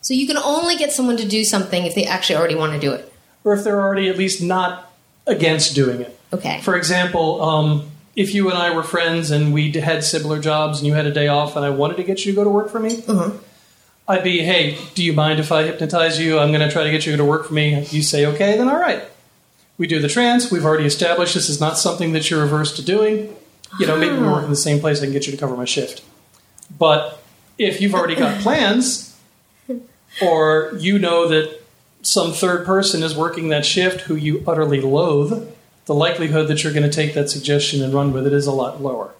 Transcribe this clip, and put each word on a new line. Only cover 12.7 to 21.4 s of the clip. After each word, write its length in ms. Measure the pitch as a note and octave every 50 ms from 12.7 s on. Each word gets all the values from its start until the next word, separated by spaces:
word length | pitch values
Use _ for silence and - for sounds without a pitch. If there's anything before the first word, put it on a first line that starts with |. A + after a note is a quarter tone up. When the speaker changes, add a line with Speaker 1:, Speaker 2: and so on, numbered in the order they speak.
Speaker 2:
for 80 | - A#3
me, 160 | A3 A3 A#3 -
Speaker 1:
Mm-hmm. 340 | - - A3 F#3+ E3+ F#3 G3+ - - - - _ _ _ _ _ _ _ _ _ _ -
Speaker 2:
I'd 160 | G3 F3+ F3+
be, 160 | F#3 F3+ E3+
"Hey, 380 | D#3+ E3+ F#3 E3+ D#3 D3 D3 - - - -
do 100 | - F3
you 100 | E3+ D#3
mind 260 | D3 D3+ D#3 D#3 D#3
if 120 | D#3 D3+
I 120 | E3+ D#3 D#3
hypnotize 560 | D#3+ E3 - E3 D3+ E3 E3+ E3 E3 D#3 D3+
you? 200 | E3 D#3+ D#3 D#3
I'm 120 | D3 D3
gonna 200 | D3+ D3+ D3+ D3
try 120 | D3 F3 D3+
to 80 | D3+
get 140 | D3+ D#3 D3+
you 120 | D#3+ D3 D3
to 80 | D3
work 220 | C#3+ D3+ D#3 - -
for 60 | D3+
me." 320 | D3+ D3+ D3+ D3 C#3+ C#3+ -
You 100 | D3+ D3+ D3+
say, 220 | D3 - D3 D3
"Okay, 320 | D3 D3 D3 G3 G3+ G#3 A3
then 120 | B3 B3+
all 100 | C#4+ D#4+
right." 220 | F4+ E4 - - - - - _ _ _ _ _ _ _ _ _ _ _ _ _
We 100 | F3 D#3
do 120 | D#3+ D#3
the 80 | D3 D3
trance. 440 | C#3+ A#3+ A#3+ A#3+ A#3+ A#3+ A#3+ -
We've 140 | F#3 E3+ D#3
already 200 | D#3 D#3 D#3 D3+
established 480 | C#3+ D3 - F3+ E3+ E3+ E3+ F3 F3 -
this 160 | F#3